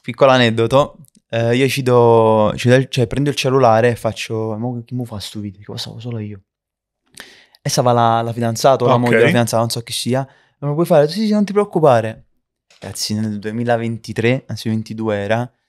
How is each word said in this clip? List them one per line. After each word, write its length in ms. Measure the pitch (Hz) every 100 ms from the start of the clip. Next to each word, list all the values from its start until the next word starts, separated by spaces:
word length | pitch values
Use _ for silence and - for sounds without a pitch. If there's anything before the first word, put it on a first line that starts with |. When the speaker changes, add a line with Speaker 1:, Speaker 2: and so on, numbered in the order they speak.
Speaker 1:
piccolo 280 | - 117 139
aneddoto, 680 | 131 117 113 113 131 147 - 151 _ _
eh, 280 | 113 117 123
io 120 | 135
ci 140 | 135
do, 720 | 127 123 117 117 110 110 107 -
ci 120 | 120
do 60 | 127
il, 100 | 131
cioè, 180 | - 117
prendo 240 | 131 143
il 60 | 127
cellulare 540 | 139 135 123 110 120
e 60 | 113
faccio, 600 | 113 101 - 113 110 107
"Mo, 240 | 120 120
chi 100 | 117
mo 100 | 127
fa 140 | 117 104
sto 220 | - 110
video? 200 | 104 98
Che 120 | 101
lo 40 | 113
so 220 | - 110
solo 200 | 120 113
io." 220 | 104 101 _ _ _ _ _ _ _ - - _ _ _
E 60 | 143
stava 240 | - 123
la, 300 | 120 117 113
la 100 | 117
fidanzata, 520 | 117 117 113 143 127
o 20 | 123
la 80 |
Speaker 2:
Ok. 60 | 127
Speaker 1:
moglie 160 | 123 117
della 100 | 117
fidanzata, 300 | 117 117 113
non 100 | 117
so 100 | 120
chi 120 | 117
sia, 340 | - 120 127 135 _ _ _
"Non 120 | 143
lo 40 | 147
puoi 100 | 175
fare?" 220 | 165 151
"Sì, 180 | 180 214
sì, 60 |
non 120 | 208
ti 80 | 196
preoccupare." 720 | 202 202 175 151 117 110 110 _ _ _ _ _ _
Ragazzi, 340 | 98 101 -
nel 240 | 107 110 104
duemilaventitré, 1040 | 107 113 120 117 117 113 - 110 113 131 -
anzi 220 | 113 113
ventidue 480 | 110 110 113 110 104
era, 340 | 101 113 123 _